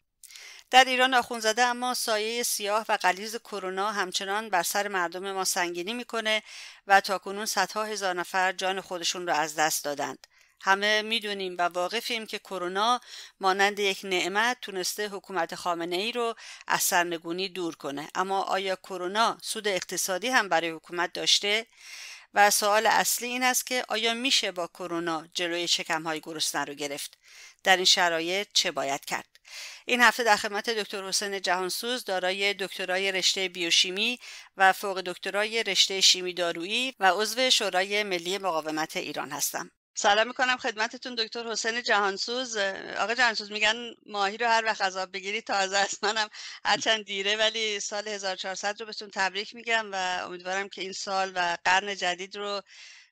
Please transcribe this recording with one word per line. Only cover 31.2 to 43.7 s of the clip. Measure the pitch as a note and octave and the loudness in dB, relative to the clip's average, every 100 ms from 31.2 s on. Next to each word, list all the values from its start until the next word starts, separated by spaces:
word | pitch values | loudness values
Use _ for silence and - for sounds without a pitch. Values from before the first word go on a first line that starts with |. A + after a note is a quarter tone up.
| G3+ G3 | -2 -2
جهانسوز، | F#3 F3+ F#3 - A#3 B3 G#3+ | 0 0 0 -2 -2 -4 -2
دارای | F#3 F3+ G3 G3+ | -2 0 0 0
دکترای | G3 F#3+ - F#3 F#3 G3 | 0 -6 -6 -2 0 0
رشتهٔ | F#3 F3 G3 F#3 | 2 2 0 -2
بیوشیمی | F3+ E3+ E3+ F#3 F#3 A3+ B3 - - - - | -2 2 4 4 2 0 -2 -8 -18 -18 4
و | F#3+ | 4
فوق | F3+ G#3 F#3 | 6 0 -4
دکترای | F3+ E3+ F#3+ F#3+ G#3+ A3+ | -4 -6 -4 -2 0 0
رشتهٔ | G#3+ F3+ - F#3+ | 0 4 4 6
شیمی | F#3 F#3 F3+ | 4 4 0
دارویی | F3 E3+ E3+ F3 A3+ C4 - | -2 -2 -2 -2 -2 -2 2
و | F#3+ | 4
عضو | G3+ G#3+ A3 B3+ | 4 0 2 4
شورای | - G3+ F3+ G3 G#3 | 4 4 0 0 0
ملی | G#3 F3 E3+ G3 | 0 -2 -2 -2
مقاومت | F#3+ D#3+ D#3 D#3 D#3+ F#3 | 0 -2 -2 -2 -2 -4
ایران | D3 D3 C#3 | -6 -6 -6
هستم. | C#3+ - D3 F3 _ _ | -4 -4 -4 -8 _ _
سلام | - G#3+ G#3 A3+ | 0 2 4 2
می‌کنم | B3 B3+ B3+ | 0 0 0
خدمتتون | C4 G#3+ A3+ B3+ C4 A#3+ | -2 -2 -4 -4 -10 -6
دکتر | A3 A#3 A#3 | -6 -6 -6
حسین | G#3 A3+ A#3 | -4 -2 -2
جهانسوز. | A#3+ G#3 G3+ G3 - B3 B3+ A3 G3 G3 - - | 2 2 2 0 -4 -4 -4 -2 -2 -2 -6 -2
آقا | G3+ | -2
جهانسوز، | A#3+ A#3+ G#3+ G#3 | 4 4 2 -4
می‌گن | G#3+ G#3+ | 0 2